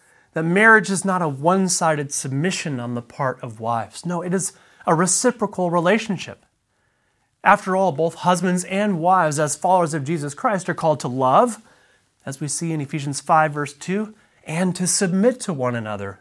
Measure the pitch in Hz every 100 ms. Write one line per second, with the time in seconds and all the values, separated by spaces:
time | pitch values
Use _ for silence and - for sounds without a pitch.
0 | _ _ _ 165 165 185 226 220 190 190
1 | 196 185 160 135 156 190 190 - 165 151
2 | 143 - 139 135 180 185 165 127 120 120
3 | 120 - 135 - 127 110 113 117 101 -
4 | 170 175 180 190 - - _ _ - 160
5 | 185 - 247 233 202 - 180 175 170 220
6 | 220 160 - - _ _ _ _ _ _
7 | _ _ _ _ - 202 196 190 190 139
8 | 165 - 170 180 185 180 180 190 208 170
9 | 175 185 160 147 147 - 180 185 165 156
10 | 135 165 143 - 247 196 180 160 165 147
11 | 139 127 131 151 240 214 - _ _ _
12 | _ _ - 135 147 - 170 156 135 160
13 | 143 135 - 160 156 147 143 - - 196
14 | 214 - _ _ - 156 185 175 180 -
15 | 196 190 233 262 - 143 123 120 107 101
16 | 98 98